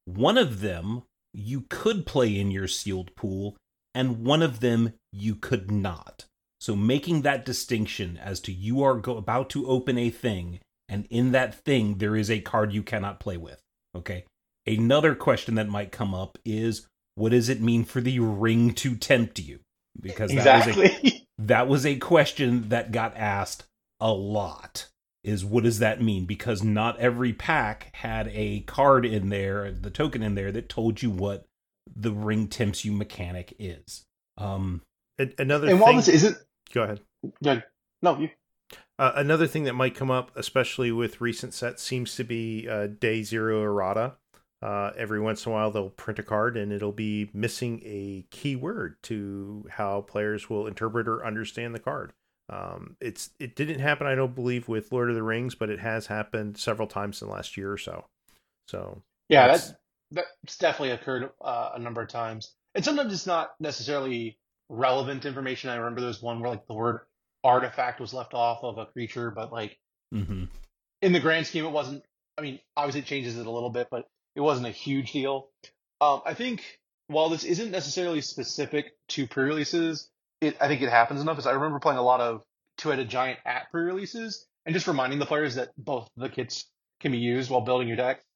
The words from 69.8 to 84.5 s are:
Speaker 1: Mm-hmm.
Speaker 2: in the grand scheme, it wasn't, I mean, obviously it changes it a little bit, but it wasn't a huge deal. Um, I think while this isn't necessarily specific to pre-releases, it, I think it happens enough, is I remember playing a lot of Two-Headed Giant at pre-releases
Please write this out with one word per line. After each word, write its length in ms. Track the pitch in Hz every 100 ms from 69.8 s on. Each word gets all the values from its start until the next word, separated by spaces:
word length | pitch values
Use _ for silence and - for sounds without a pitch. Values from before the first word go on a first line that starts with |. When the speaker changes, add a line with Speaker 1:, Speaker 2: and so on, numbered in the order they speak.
| _ _ -
Speaker 1:
Mm-hmm. 300 | 104 92 95 90 - - _ _ -
Speaker 2:
in 120 | 196
the 60 | 175
grand 260 | 160 160 151
scheme, 160 | 165 156
it 60 |
wasn't, 320 | 147 131 139 - _ _ -
I 40 |
mean, 180 | 147 127 _ -
obviously 240 | 143 143
it 60 | 135
changes 320 | 139 120 117
it 100 | 113
a 40 |
little 180 | 117 120
bit, 180 | 120 120
but 200 | 120 - _ _ 147
it 60 |
wasn't 260 | 151 131 120
a 40 |
huge 420 | - 143 135 123
deal. 340 | 147 135 135 - _ - _ _ -
Um, 200 | 147 139 165
I 80 |
think 460 | 147 247 226 - - _ _ -
while 220 | 151 160
this 160 | 165 165
isn't 260 | 175 226
necessarily 480 | 185 143 185 175 156
specific 760 | - - 120 - 139 147 147 _ -
to 160 | - 127
pre-releases, 840 | 139 135 156 151 170 165 151 - _ _ -
it, 160 | 151 -
I 80 | 143
think 140 | 139
it 80 | 131
happens 320 | 117 117 143
enough, 180 | 151 147
is 80 | 127
I 40 |
remember 260 | 135 156 143
playing 200 | 156 127
a 40 |
lot 160 | 123 123
of 240 | 120 110 - _ _ -
Two-Headed 300 | 156 135 120
Giant 300 | 123 131 120 123
at 260 | 123 -
pre-releases 760 | 170 170 190 196 233 226 - _